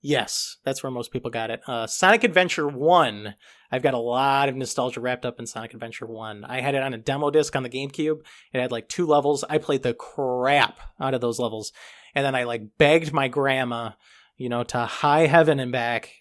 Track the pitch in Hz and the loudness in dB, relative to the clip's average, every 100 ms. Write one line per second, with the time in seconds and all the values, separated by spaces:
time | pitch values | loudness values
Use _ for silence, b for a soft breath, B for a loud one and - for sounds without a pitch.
0 | 143 139 107 - - - - 135 135 127 | 0 -2 0 -6 -8 -8 -6 -6 -6 -8
1 | 117 131 120 113 113 117 - 120 113 - | -6 -6 -6 -6 -6 -8 -6 -6 -4 2
2 | 185 220 226 175 180 - 147 135 151 180 | 4 4 4 2 2 0 -4 0 4 6
3 | 135 104 104 101 b b b 127 143 127 | 6 0 -12 -14 b b b 0 0 0
4 | 117 120 139 139 139 131 127 - 127 123 | 0 0 2 2 2 -2 -6 -2 -2 -2
5 | 123 123 123 120 117 - 113 110 117 - | -6 -4 -6 -8 -12 -10 -12 -12 -14 -12
6 | 117 110 110 104 131 127 131 139 135 117 | -14 -12 -12 -12 -8 -4 -2 -2 -2 -6
7 | 113 139 147 151 143 139 123 131 139 - | -4 0 2 2 2 -2 -4 -6 -8 -4
8 | 151 151 B B B 131 127 120 110 - | -2 -2 B B B -4 -4 -4 -8 -4
9 | 170 147 143 143 - 156 151 139 127 117 | 4 4 4 0 0 -2 0 0 0 -4
10 | - - 135 123 127 143 117 - - _ | -8 -6 -2 0 2 4 2 0 -18 _
11 | 135 131 120 117 120 110 107 B B B | -4 0 -2 -2 -4 -4 -10 B B B
12 | B - 139 131 120 117 107 _ 147 165 | B -2 0 0 -2 -6 -10 _ 6 6
13 | 160 147 135 143 139 131 127 117 117 - | 2 -2 0 0 0 0 0 -4 -8 -12
14 | b b b _ 127 117 120 123 120 - | b b b _ -4 -4 -2 -2 -4 0
15 | 147 147 160 165 160 139 127 127 117 117 | 2 4 6 6 6 4 0 -2 -2 -2
16 | - _ | -6 _